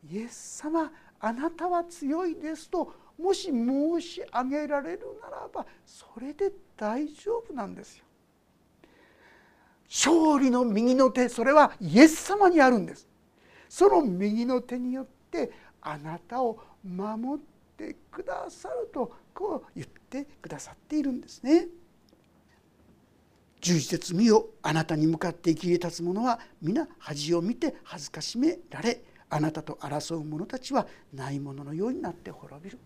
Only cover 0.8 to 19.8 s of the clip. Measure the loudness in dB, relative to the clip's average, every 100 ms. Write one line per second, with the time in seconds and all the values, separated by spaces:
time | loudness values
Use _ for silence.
0.8 | -2 -8 -20 _ -6 -2 -4 -4 -2 -2
1.8 | -2 -8 -4 -2 -2 -6 -8 -10 -6 -4
2.8 | -4 -8 -20 _ -2 -2 -2 -2 0 0
3.8 | 0 0 -4 -12 -6 -4 -2 -4 -2 -4
4.8 | -4 -10 -10 -16 -16 -14 -12 -10 -12 -14
5.8 | _ -20 -20 -14 -14 -2 -4 -4 -20 -6
6.8 | -4 -4 -6 -8 -6 -4 -6 -10 -8 -10
7.8 | -18 -20 _ _ _ _ _ _ _ _
8.8 | -20 _ _ _ -20 _ _ _ _ _
9.8 | _ 0 4 6 6 6 4 4 2 2
10.8 | 4 6 6 4 0 2 6 8 6 4
11.8 | 2 10 10 8 -4 4 6 8 6 6
12.8 | 0 -10 -20 _ _ _ _ -20 -20 4
13.8 | 6 6 4 2 0 0 0 -2 -2 -6
14.8 | -4 -6 -8 _ _ -6 -6 -6 -20 _
15.8 | -12 -10 -10 -12 -8 -2 -2 -2 -14 -20
16.8 | -12 -8 -6 -6 -6 -6 -10 _ _ _
17.8 | -14 -14 _ -14 -8 -8 -10 -14 -10 -8
18.8 | -8 -6 -6 -8 _ -10 -6 -6 -10 -16